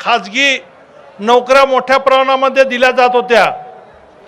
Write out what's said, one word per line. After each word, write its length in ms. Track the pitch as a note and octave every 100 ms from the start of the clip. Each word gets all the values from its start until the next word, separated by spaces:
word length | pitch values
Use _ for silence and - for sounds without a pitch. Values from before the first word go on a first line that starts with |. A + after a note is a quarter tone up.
खाजगी 580 | G3 A#3 G3 A#3 C#4 B3+ - - - - - -
नोकऱ्या 460 | G#3+ B3+ A#3+ C4
मोठ्या 340 | C4+ B3+ B3+ C4+
प्रमाणामध्ये 680 | C4+ C4 C4+ C4 C4+ C4+
दिल्या 260 | C4+ B3 B3+
जात 200 | A#3+ B3
होत्या. 400 | B3 A3 A3+ E3 - - - - - _ _